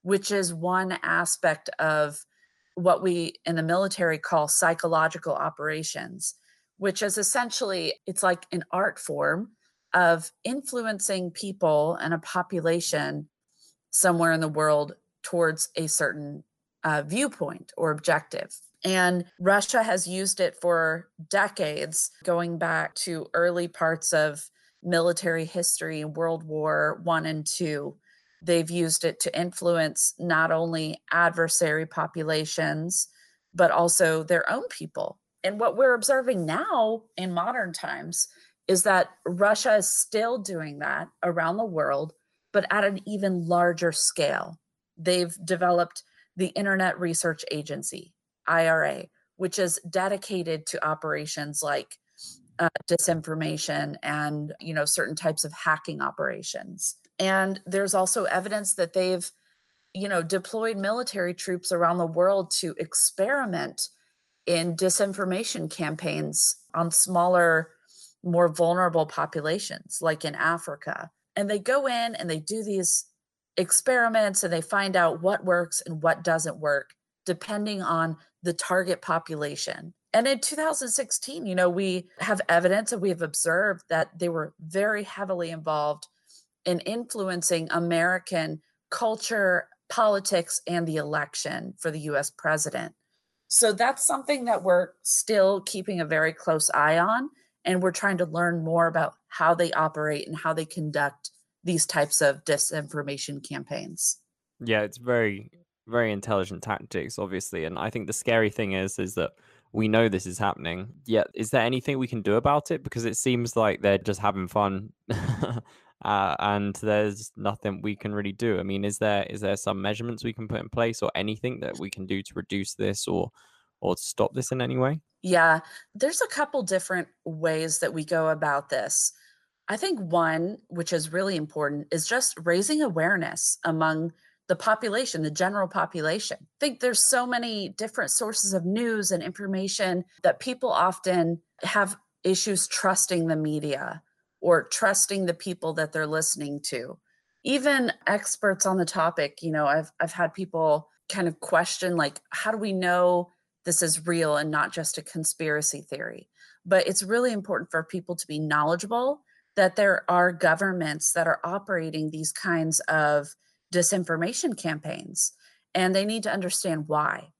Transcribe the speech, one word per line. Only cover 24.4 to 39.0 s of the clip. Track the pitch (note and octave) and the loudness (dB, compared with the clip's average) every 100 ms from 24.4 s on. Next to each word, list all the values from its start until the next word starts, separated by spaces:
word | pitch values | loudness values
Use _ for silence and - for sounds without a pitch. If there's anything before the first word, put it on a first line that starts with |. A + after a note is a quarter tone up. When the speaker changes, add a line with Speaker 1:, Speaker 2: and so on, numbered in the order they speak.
| - _ _ _ | -14 _ _ _
Speaker 1:
military | F3 E3+ E3+ E3+ F3+ E3 D#3+ | 0 2 4 2 0 -2 -2
history, | F3+ F3 - D#3+ D#3 | -2 -2 -2 -4 -6
World | D3+ D3+ E3 E3 | -8 -4 -2 -2
War | D#3+ D#3 D#3 D3+ D3+ - | -6 -4 0 0 0 -2
One | E3+ E3 D#3+ | 0 0 0
and | D#3 | -4
Two. | D3+ - E3 D3 C#3+ - _ _ _ _ | -4 -4 -2 -2 -6 -12 _ _ _ _
They've | D#3+ E3+ D#3+ | 0 2 2
used | F3 E3 D#3+ | 0 0 2
it | E3 - | 0 -2
to | E3+ D3+ | -4 -2
influence | F3 - F3 E3+ D#3 - - - | -4 0 2 2 2 0 -2 0
not | F3 D#3+ E3 | 0 2 4
only | D#3+ E3+ E3 D#3 D#3 - | 2 0 -2 -4 -8 -2
adversary | E3 E3+ E3+ E3 - E3 D#3 D#3+ | 4 4 4 2 2 2 0 -2
populations, | - D#3+ E3+ D#3 D#3 D#3 - D#3+ D#3+ E3 F#3 - _ _ _ _ | -4 -4 -4 -2 -2 -2 -2 -2 -2 -2 -2 -4 _ _ _ _
but | F3 F3 | 4 6
also | - E3+ - E3 D#3+ | 6 4 4 4 2
their | D#3+ E3+ - | 2 2 2
own | B3 A#4+ | -2 -4
people. | - D#3+ - - - _ _ | -10 -10 -6 -8 -8 _ _
And | F#3 G#3 | -4 0
what | A#3 A3 | 0 4
we're | C4+ | 4
observing | A#3+ A3 C4 B3 G#3 | 6 4 2 2 0
now | D#3 E3 E4 E4 A3 A3+ _ - | 0 -2 0 2 2 0 _ -8
in | F#3 | -4
modern | F3 F#3+ B3+ F#3+ | -2 -2 -2 -4
times | E3 D#3 C#3 D#3 E3+ - _ _ _ - | -6 -8 -8 -6 -4 -4 _ _ _ 0
is | F#3 | 2
that | G#3 F#3 | 4 4